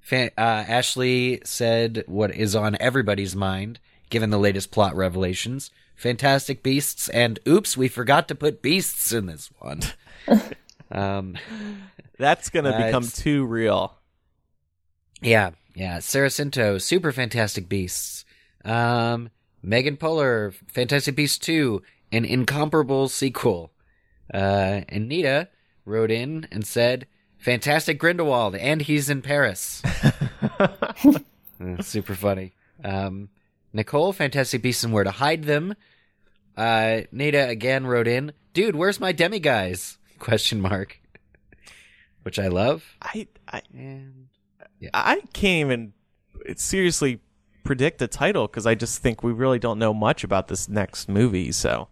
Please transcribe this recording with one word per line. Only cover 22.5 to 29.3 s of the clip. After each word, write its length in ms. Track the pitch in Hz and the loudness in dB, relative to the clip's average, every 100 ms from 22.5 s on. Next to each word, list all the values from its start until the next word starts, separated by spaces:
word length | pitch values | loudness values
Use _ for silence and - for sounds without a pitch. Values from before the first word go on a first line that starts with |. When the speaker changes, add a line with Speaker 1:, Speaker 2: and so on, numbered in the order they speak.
| 139 151 156 139 135 135 | 0 0 2 2 0 0
Speaker 1:
sequel. 640 | - 135 - 123 90 82 _ _ _ _ _ - | 0 -2 0 0 0 -6 _ _ _ _ _ -8
Uh, 500 | 98 98 101 95 101 - | -2 2 2 2 -2 -4
and 200 | 101 110 | -6 -4
Nita 400 | 160 151 139 180 _ _ _ | 0 2 0 -2 _ _ _
wrote 260 | - 107 113 | -4 0 2
in 360 | 113 127 160 160 | 0 -2 -6 -8
and 160 | 98 110 | -8 -4
said, 400 | - 120 127 127 _ _ _ | 2 2 2 -6 _ _ _
"Fantastic 600 | - 123 139 151 156 151 | -2 0 2 0 0 0
Grindelwald, 560 | 165 175 160 127 110 | 2 2 2 2 2
and 280 | 92 110 156 | 0 0 0
he's 260 | 147 151 139 | 2 0 0
in 120 | 139 | -4
Paris." 600 | 131 | 0